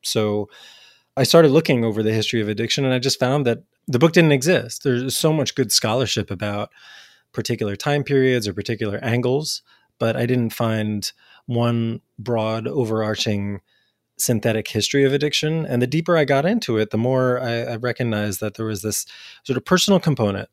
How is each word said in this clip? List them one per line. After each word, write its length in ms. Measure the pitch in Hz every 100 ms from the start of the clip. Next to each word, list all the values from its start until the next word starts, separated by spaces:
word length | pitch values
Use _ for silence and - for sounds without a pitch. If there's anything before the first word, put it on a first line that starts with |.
So 480 | - 117 107 104 104 - - - - _ _ -
I 80 |
started 280 | 131 170 156
looking 320 | 147 160 123 113
over 160 | 107
the 120 | 107
history 280 | 110 107 117
of 60 | 104
addiction, 360 | 107 117 -
and 100 | 135
I 60 | 127
just 200 | 131 -
found 260 | 127 147 123
that 140 | 117 - _ -
the 120 | 120
book 140 | 160
didn't 180 | 175 160
exist. 520 | 139 147 151 117 -
There's 320 | 139 123 131 -
so 180 | 160
much 200 | 156 123 -
good 160 | 117
scholarship 600 | - 110 123 113 - -
about 400 | 95 104 101 107 _ - - - _ _
particular 440 | - 107 117 104 101
time 280 | 147 147
periods 440 | 139 135 131 123 104
or 60 |
particular 440 | 90 98 110 107 104
angles, 580 | 123 120 123 139 156 - - _ _ -
but 160 | 113 120
I 100 | 120
didn't 280 | 127 113
find 580 | - 117 110 107 104 - - _ _ -
one 560 | 117 120 117 113 113 - -
broad, 480 | 110 117 110 113 110
overarching 960 | 151 110 110 107 104 113 104 101 101 - _ _ _ _ -
synthetic 520 | - 113 117 110 -
history 340 | 110 - 143
of 100 | 135
addiction. 520 | 139 147 - 156 160 151
And 160 | 123
the 40 | 123
deeper 320 | 160 165 165
I 60 |
got 220 | 143 135 165
into 320 | 226 - 110
it, 120 | 107
the 80 | 110
more 420 | 123 131 127 123
I, 240 | 120 117
I 120 | 123 117
recognized 640 | 123 117 120 104 104 95
that 160 | 107 -
there 100 | 110
was 160 | 101
this 240 | 107 - - - - -
sort 140 | - 127
of 80 | -
personal 340 | 185 - 185
component, 500 | 170 127 104 98 -